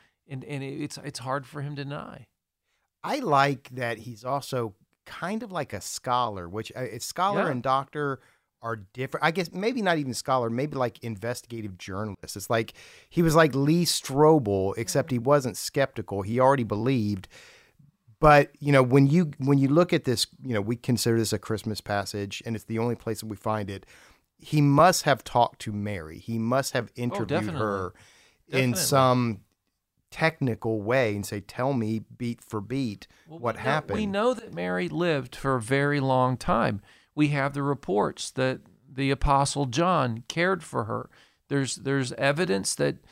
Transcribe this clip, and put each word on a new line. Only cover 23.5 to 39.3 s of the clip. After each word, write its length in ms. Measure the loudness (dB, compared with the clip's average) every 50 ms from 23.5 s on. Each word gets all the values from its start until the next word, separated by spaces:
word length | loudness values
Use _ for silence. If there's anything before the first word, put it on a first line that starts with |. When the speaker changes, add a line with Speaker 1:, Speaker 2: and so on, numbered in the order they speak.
| -4 -2 -4 -6
Speaker 2:
it. 160 | -10 -10 -14 -18 -20 -20 -20 -20 _ _ _ _ _ _
He 220 | -8 0 2 4
must 420 | 6 6 8 8 8 6 6 4 2
have 200 | 0 0 0 -2
talked 360 | 0 2 2 2 2 0 -6
to 100 | -10 -8
Mary. 460 | -6 -6 -6 -6 -6 -8 -8 -10 -14 -12
He 200 | -8 -6 -4 -2
must 340 | -2 0 0 0 0 -2
have 140 | -4 -4 -6 -6
Speaker 1:
Oh, 120 | _ -6
Speaker 2:
interviewed 260 | -6 -4 -4 -4 -2 -2
Speaker 1:
definitely. 320 | -2 -2 -2 -4 -4 -4
Speaker 2:
her 340 | -2 -2 -2 -4 -6 -8 -10 -14 -20 _ _ _ _ _ _ _ _ _
in 220 | 0 0 2 2
Speaker 1:
Definitely. 100 | 0 0
Speaker 2:
some 600 | 0 2 4 6 6 6 4 4 2 0 -2 -4 -10 _ _ _ _ _ _ _ _ _ _ _ _ _
technical 720 | -4 -2 0 0 0 0 -2 -2 -2 -2 -2 -2 -2 -2
way 320 | 0 0 2 2 2 2 0
and 100 | -2 -4
say, 160 | -6 -8 -8
"Tell 320 | -10 -8 -6 -4 -2 0
me 280 | 0 0 -2 -2 -2 -4 -6 -10 -12
beat 240 | -8 -8 -8 -8 -8
for 180 | -10 -10 -8 -8
beat 460 | -6 -6 -4 -4 -4 -4 -6 -10 -14 -20 _ _ _
Speaker 1:
Well, 120 | -20 -14 -6
Speaker 2:
what 180 | -6 -4 -4
Speaker 1:
we 60 | -4
know, 80 | -2 -2
Speaker 2:
happened." 280 | -2 -2 -2 -4 -4 -2
Speaker 1:
we 80 | -2
know 280 | -2 -2 0 0 0 0
that 200 | -2 -6 -12 -8
Mary 340 | -6 -4 -4 -2 -2 -4 -2
lived 460 | -2 0 0 0 0 0 -4 -6 -10
for 220 | -6 -2 0 0
a 40 | 0
very 380 | 0 0 0 2 2 2 0 0
long 360 | 2 2 4 4 4 2 0
time. 440 | 0 -2 0 0 2 0 0 -2 -4 -8 _ _ _ _ _ _
We 140 | 0 0 2
have 260 | 2 0 -2 -2 -2
the 80 | -2
reports 680 | -2 -2 -2 -4 -4 -2 0 0 0 0 -2 -6 -10 -8
that 280 | -4 -2 0 0 -2 -4 -8 -18 _ _ _ -12
the 200 | -6 -2 0 0
Apostle 560 | 2 2 2 4